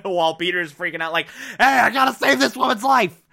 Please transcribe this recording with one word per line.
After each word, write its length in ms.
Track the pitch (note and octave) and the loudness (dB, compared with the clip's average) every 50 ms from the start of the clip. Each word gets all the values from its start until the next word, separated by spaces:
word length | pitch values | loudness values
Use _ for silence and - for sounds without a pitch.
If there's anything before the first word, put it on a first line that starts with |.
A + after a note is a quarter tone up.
| _ G3 | _ -4
while 260 | F#3 F3 E3 D#3+ D#3 | -2 0 0 0 0
Peter's 380 | D#3 E3+ F3+ F3 F3+ F3 D#3 C#3+ | -2 -4 -4 -2 -4 -4 -6 -8
freaking 280 | _ F3+ F3 D#3+ E3 | _ -10 -8 -6 -6
out 120 | E3 D#3+ D#3+ | -8 -4 -4
like, 140 | E3 D#3 - - - - - - - | -4 -4 -4 -12 -18 -16 -16 -2 2
Hey, 200 | A#3 C4 C#4 B3+ | 2 4 4 4
I 100 | A#3 A3 | 2 2
gotta 280 | G#3+ C4+ C4 C4+ A#3+ | 2 2 0 0 0
save 220 | - - C4 C#4 B3+ | -2 0 0 2 2
this 160 | C4+ B3 - | 2 0 0
woman's 280 | C4 - - B3 G#3 G#3+ | -2 -2 -2 -2 -2 0
life! 380 | C4 C4+ B3+ A3+ F3 - _ _ _ | 2 2 2 2 0 -4 _ _ _